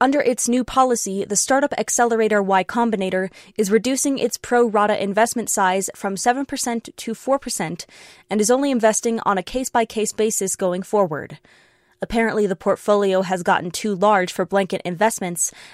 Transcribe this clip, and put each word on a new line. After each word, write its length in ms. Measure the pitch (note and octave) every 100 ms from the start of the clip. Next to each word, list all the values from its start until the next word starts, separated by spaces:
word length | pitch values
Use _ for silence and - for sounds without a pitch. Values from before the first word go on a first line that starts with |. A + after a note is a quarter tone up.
under 180 | C4 C#4+
its 300 | - A#3+ -
new 160 | B3 A#3+
policy, 580 | C4 B3+ A#3 G3 G3
the 140 | - G3
Startup 360 | - C4+ C#4+ -
Accelerator 640 | A3+ - A#3+ A3+ G#3+ G#3
Y 220 | F#3+ F#3+ F#3
Combinator 640 | A#3+ A#3 G#3 F#3 F#3 F#3+ - - -
is 160 | G3
reducing 480 | A3 A#3+ C4+ C#4+ C4+
its 160 | A#3 -
pro 320 | - A#3+ A#3+
rata 340 | G#3 G#3 G#3
investment 480 | G3+ G3 A#3+ A#3+ -
size 400 | - F#3 G3 F#3+ -
from 220 | G3+ G3
seven 280 | B3 B3+ C#4
percent 440 | C4+ B3 A#3 - -
to 180 | - A3
four 240 | - C#4
percent 460 | A#3+ - E3 F3 - - - - _
and 120 | G#3
is 100 | G#3
only 180 | B3+ C#4+
investing 520 | B3+ A3 G#3+ A#3+ A3+
on 160 | - F#3+
a 40 |
case-by-case 720 | - B3+ B3+ A#3+ A3+ A3 G#3
basis 460 | - A3 - F#3+ -
going 260 | F#3 F3+
forward. 560 | F#3 G#3 F3+ C#3+ - D3+ _ _ _ _ _ _
Apparently, 440 | - A#3 A3 A3 G3+
the 100 | F#3+
portfolio 640 | G3+ F#3+ - G#3 G3 F#3
has 220 | F3+ F#3
gotten 280 | F3 F3+ F3
too 240 | - G#3+ F#3
large 380 | G#3 G3+ F3+
for 120 | - F3+
blanket 360 | G3 F#3+ F#3
investments, 680 | F3 F3 A3 - F3+ F3 - - -